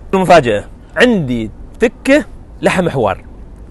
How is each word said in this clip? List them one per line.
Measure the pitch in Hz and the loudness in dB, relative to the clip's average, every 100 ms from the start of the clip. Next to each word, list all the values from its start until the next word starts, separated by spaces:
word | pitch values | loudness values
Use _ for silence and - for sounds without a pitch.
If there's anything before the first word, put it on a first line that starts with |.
| - | -4
المفاجأة، | 190 175 170 120 101 - - - - | 0 6 6 4 -2 -4 -18 -8 0
عندي | 247 208 135 120 110 - - - | 2 2 0 -4 -6 -10 -14 -2
تكة | 233 - - 294 - - - - | -2 -2 0 0 0 -14 -20 -4
لحم | 185 185 170 | -2 0 -2
حوار، | 131 104 90 - - - - - | 0 -2 -2 -10 -20 -20 -20 -20